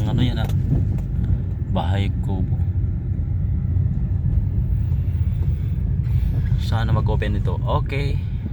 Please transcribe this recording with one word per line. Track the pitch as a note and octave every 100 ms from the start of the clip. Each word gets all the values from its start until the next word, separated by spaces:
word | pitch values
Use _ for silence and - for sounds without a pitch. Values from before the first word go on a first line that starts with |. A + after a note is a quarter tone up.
| G#2+
ano | A2
yan, | B2 A#2
ah. | G#2+ - - - - - - - - - - - -
Bahay | F#3 F2+ G2+ G2 -
kubo. | - F#2+ - - - - - - - - - - - - - - - - - - - - - - - - - - - - - - - - - - - - - - - - - -
Sana | - A2+ A2+
mag-open | B2 - G#2+ G#2 G2+
ito. | F#2+ F2+ - C#3+
Okay. | - C#3 C#3+ - - - -